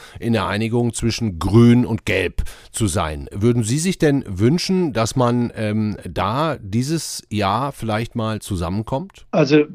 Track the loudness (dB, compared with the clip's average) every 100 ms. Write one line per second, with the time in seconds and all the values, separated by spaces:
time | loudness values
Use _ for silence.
0 | -10 -8 -2 0 0 -2 0 0 0 -2
1 | -2 -2 -4 -2 4 8 8 8 4 -2
2 | -2 -2 -2 -4 -6 -8 -14 -4 -2 0
3 | -2 -6 -10 -2 0 0 0 0 -2 2
4 | 2 2 -2 0 2 2 0 0 0 0
5 | -2 0 2 2 -2 -2 -2 0 -2 -4
6 | -8 -4 -2 0 -2 -4 -4 -2 -2 -4
7 | -6 -12 -6 -2 0 0 -2 -6 -4 -4
8 | -4 -4 -4 -6 -6 -4 -4 -4 -4 -6
9 | -8 -16 -4 0 4 4 2